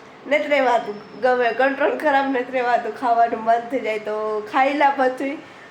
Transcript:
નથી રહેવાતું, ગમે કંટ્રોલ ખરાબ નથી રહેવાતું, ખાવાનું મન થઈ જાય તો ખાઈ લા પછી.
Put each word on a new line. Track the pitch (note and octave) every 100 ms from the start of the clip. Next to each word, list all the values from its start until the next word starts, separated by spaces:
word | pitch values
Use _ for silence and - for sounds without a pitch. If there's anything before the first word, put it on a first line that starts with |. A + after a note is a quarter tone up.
| - - -
નથી | D4 C#4+
રહેવાતું, | C#4+ B3+ A#3 - G#3 - G#3
ગમે | B3+ B3 A#3 A3+
કંટ્રોલ | C4+ C4+ D4 C4
ખરાબ | D4+ C#4 C4+
નથી | B3+ B3
રહેવાતું, | B3+ A#3+ A#3 A#3
ખાવાનું | G#3+ B3+ A#3 A#3 A3+
મન | A3 A#3 A3+
થઈ | C4
જાય | A3 G#3+
તો | G#3+ G#3+ G#3+ G#3+ G#3
ખાઈ | D4 C4+
લા | D4 C#4+
પછી. | C#4 B3+ B3+ C#4 D4+ - - -